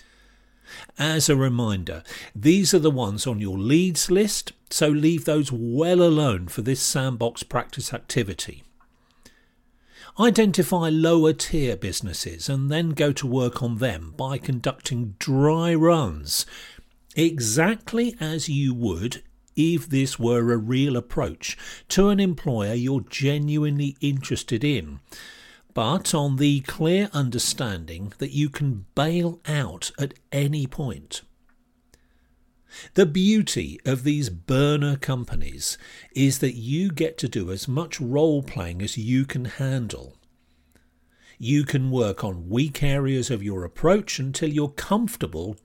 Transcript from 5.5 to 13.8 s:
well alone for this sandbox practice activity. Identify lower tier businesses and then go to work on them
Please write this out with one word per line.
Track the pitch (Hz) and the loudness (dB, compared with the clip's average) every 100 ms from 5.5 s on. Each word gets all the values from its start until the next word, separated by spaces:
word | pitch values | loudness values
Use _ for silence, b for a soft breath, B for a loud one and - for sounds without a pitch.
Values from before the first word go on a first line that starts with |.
well | 120 117 120 165 180 | -2 -2 0 4 6
alone | 175 151 147 95 87 | 6 6 2 0 -4
for | - | -4
this | 110 131 | -2 0
sandbox | - 147 131 120 117 - | 0 0 -2 0 -2 -4
practice | - 123 117 - - | -4 -4 -4 -8 -8
activity. | 120 - - 98 87 - - - _ _ _ b b b b b b _ B B B B - | -10 -4 -2 -2 -6 -10 -14 -20 _ _ _ b b b b b b _ B B B B 2
Identify | 233 202 214 175 180 185 165 | 4 6 4 4 2 2 2
lower | 156 165 170 156 | 4 6 6 6
tier | 151 - 143 127 95 | 2 0 0 0 -2
businesses | 98 87 101 76 - 82 - | -4 -4 -6 -6 -8 -8 -4
and | 139 139 | -2 0
then | 151 170 | 0 0
go | 147 147 | 2 0
to | 139 135 | 0 -2
work | 131 123 - | 0 0 -2
on | 120 | -4
them | 113 | -2